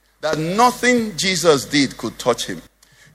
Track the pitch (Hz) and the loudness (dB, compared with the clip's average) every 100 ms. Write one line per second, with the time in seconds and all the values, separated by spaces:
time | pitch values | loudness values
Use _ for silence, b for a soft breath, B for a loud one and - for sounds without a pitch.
0 | _ - 151 156 160 196 247 240 240 247 | _ -8 -4 -4 -2 2 2 4 2 2
1 | 220 160 190 185 170 139 - 143 127 - | 0 -4 -2 2 2 2 2 0 0 -2
2 | 113 - 127 120 - 85 - _ b b | -10 -4 -2 -2 -4 -10 -14 _ b b
3 | b | b